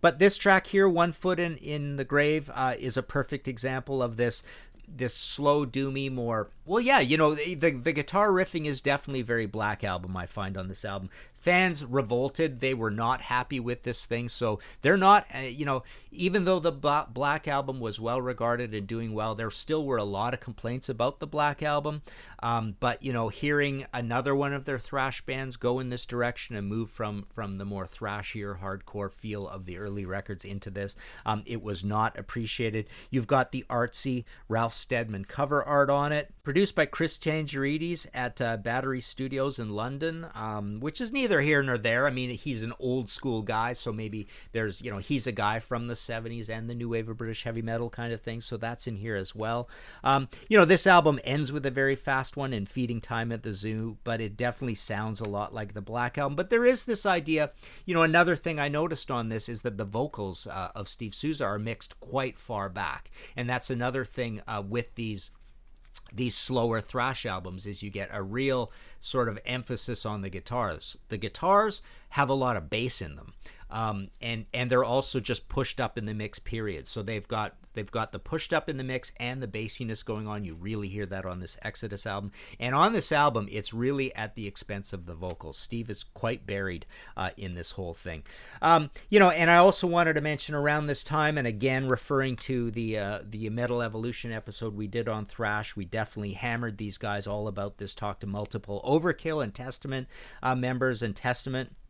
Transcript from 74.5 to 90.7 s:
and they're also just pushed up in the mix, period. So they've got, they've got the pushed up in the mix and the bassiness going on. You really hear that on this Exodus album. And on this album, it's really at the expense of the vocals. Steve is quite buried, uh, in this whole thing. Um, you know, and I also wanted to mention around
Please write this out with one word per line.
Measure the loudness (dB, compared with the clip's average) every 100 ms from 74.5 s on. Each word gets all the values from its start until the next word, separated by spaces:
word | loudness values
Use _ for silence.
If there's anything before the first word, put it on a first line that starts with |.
and | -2 4
they're | 4
also | 6 2 0 -4
just | -2 -4 -2
pushed | -2 -2 -2
up | -2 -2
in | -6
the |
mix, | -4 -6 -8
period. | -8 -4 -4 -6 -8
So | -8
they've | -4 -6 -4
got, | -4 -4 -6 -12
they've | -10 -4
got | -2 -2
the | -6
pushed | -4 -4 0
up | 0 0
in | -6
the |
mix | -4 -4 -6 -8
and | -6 -4
the | -6
bassiness | -4 -6 -4 -6 -6
going | -4 -4 -4
on. | -6 -6
You |
really | -6 -4 -4 -4
hear | -4 -6
that | -4 -6
on | -6
this | -8 -8
Exodus | -10 -8 -8 -6 -6
album. | -6 -6 -12 -18 -6
And | 0 4
on | 4
this | 4 2
album, | 4 4 4 -2
it's | -4 -4
really | 0 0 2 -2 -4
at | -8 -6
the | -8
expense | -8 -8 -8 -6
of | -10 -10
the | -8
vocals. | -8 -8 -10 -10
Steve | -8 -8 -6
is | -10
quite | -12 -4 -4 -4 -4
buried, | -4 -2 -4 -10 -16 -14 -6
uh, | -6 -6
in | -8 -8
this | -8
whole | -8 -8 -8
thing. | -10 -12 -12 -18 -18 -2
Um, | 6 6 4 -10 4
you | 8
know, | 8
and | 8 8
I | 12
also | 10 8 2
wanted | 4 4
to | 4
mention | 2 -2 -2
around | 0 2